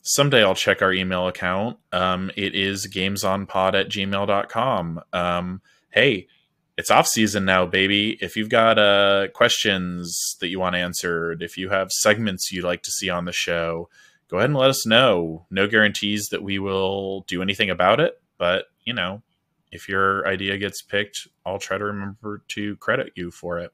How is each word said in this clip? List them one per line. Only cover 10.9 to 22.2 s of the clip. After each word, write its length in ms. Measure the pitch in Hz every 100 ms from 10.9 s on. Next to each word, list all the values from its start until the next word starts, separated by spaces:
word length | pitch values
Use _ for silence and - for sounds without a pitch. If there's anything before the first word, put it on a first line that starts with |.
| 87 90 85 85 82
if 120 | 87 -
you 120 | 92
have 220 | 98 95
segments 600 | - - 107 110 92 -
you'd 120 | 92
like 180 | 87 87
to 80 | -
see 180 | - 95
on 160 | 87 87
the 80 |
show, 560 | - - 85 82 82 87 _ _ _ _
go 80 | 90
ahead 120 | 123
and 80 | 143
let 120 | 135
us 160 | 131 113
know. 580 | 113 131 92 82 82 _
No 160 | 95 101
guarantees 640 | 110 107 98 104 104 101
that 100 | 98
we 160 | 98 98
will 640 | 98 95 95 98 98 98 -
do 140 | 87
anything 260 | 95 101 104
about 300 | 87 92 117
it, 200 | 170 - _ _
but, 260 | 87 92 - _
you 100 | -
know, 280 | 120 90 101 _ _ _ _ _
if 180 | 82 -
your 360 | 95 98 98 92
idea 320 | 95 98 98
gets 240 | 101 -
picked, 460 | - 101 104 - - _ 90
I'll 140 | 95
try 180 | - 98
to 80 | 104
remember 560 | 104 98 98